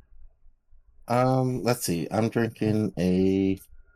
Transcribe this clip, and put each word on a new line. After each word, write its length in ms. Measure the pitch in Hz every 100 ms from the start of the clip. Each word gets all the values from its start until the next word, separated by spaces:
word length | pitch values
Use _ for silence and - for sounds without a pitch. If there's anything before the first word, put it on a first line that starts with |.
| - - - _ - _ _ - _ - -
Um, 560 | 120 127 131 127 127
let's 200 | 101 123
see. 240 | - 85 -
I'm 180 | 101 113
drinking 640 | 117 113 - 107 107 107 -
a 600 | 90 92 95 95 95 95 - - -